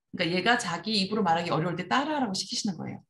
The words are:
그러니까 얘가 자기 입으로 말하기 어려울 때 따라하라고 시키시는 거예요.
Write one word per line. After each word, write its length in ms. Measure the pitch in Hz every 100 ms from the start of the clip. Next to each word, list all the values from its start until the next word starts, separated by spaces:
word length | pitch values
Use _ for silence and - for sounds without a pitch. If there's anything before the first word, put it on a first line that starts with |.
| _
그러니까 240 | - 170 180
얘가 220 | 180 240
자기 420 | 190 170 208 220
입으로 220 | 190 214
말하기 280 | 190 165 175
어려울 260 | 147 175 170
때 120 | 175
따라하라고 460 | 240 294 302 247
시키시는 420 | 190 - 247 220 156
거예요. 260 | 135 -